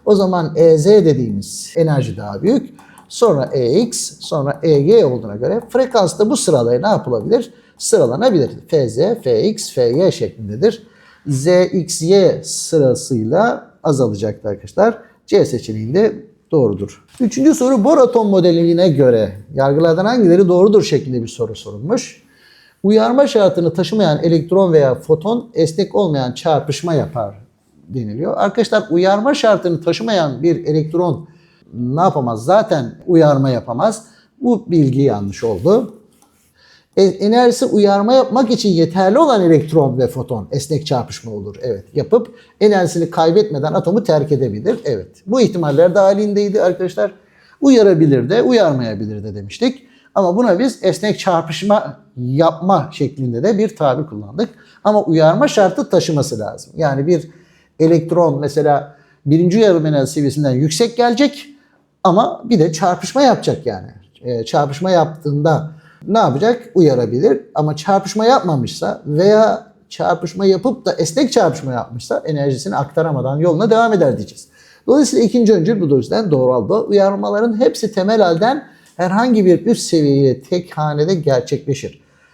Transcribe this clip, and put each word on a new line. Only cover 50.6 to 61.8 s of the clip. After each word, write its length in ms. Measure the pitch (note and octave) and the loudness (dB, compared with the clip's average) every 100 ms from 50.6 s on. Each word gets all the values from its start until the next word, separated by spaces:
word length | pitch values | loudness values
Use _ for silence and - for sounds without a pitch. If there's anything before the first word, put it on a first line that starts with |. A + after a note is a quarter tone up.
| C4 - | 0 -2
esnek 380 | F#3 - G#3+ - | -4 -2 -2 -2
çarpışma 800 | G3 E3 D#3+ D#3 G3+ G#3 D3 - _ B2+ | 0 -2 -2 -6 0 0 -2 -12 _ -10
yapma 720 | B2 C#3 E3 D#3+ F#3 F3+ - | -4 0 0 0 0 0 -2
şeklinde 500 | - C#3 - B2+ A#2 | -6 -6 -6 -6 -2
de 140 | F#3+ G3+ | -2 0
bir 180 | A3 A3 | -2 0
tabir 300 | D3 C3 - | -2 -2 -6
kullandık. 440 | G#2+ G2+ C#3+ A#3 - _ _ | -12 -10 -8 -8 -10 _ _
Ama 200 | G3+ G#3 | 0 0
uyarma 440 | G3+ D#3+ D#3 E3+ D4 | 2 4 4 4 2
şartı 420 | G#3+ F#3 - - | 2 2 0 0
taşıması 500 | F3+ - D3+ B2+ A2 | 0 0 -2 -2 -6
lazım. 340 | G#2 - - - | -8 -12 -12 -4
Yani 320 | D3+ C3+ D3 | -2 -2 0
bir 240 | E3 - - _ _ _ - | -2 -4 -18 _ _ _ 0
elektron 600 | D#3+ E3 D#3+ E3 E3 C#3 | 2 2 2 0 0 0
mesela 560 | D3 D#3 D3 C#3 C#3+ - _ _ C#3 | -4 0 0 0 -4 -16 _ _ 0
birinci 320 | D#3+ F3 G#3 | 2 2 4
uyarılma 300 | G#3+ E3+ D#3 | 4 2 0
enerji 240 | D3 C3 | 0 -2
seviyesinden 400 | D#3 C#3+ C#3+ C#3+ | -2 -2 -2 -2
yüksek 460 | B2+ D3+ - A#3 A#3 | 0 -2 -2 -2 0
gelecek 500 | A#3+ A3+ C#4+ - - - _ _ | 0 0 -2 -4 -20 -20 _ _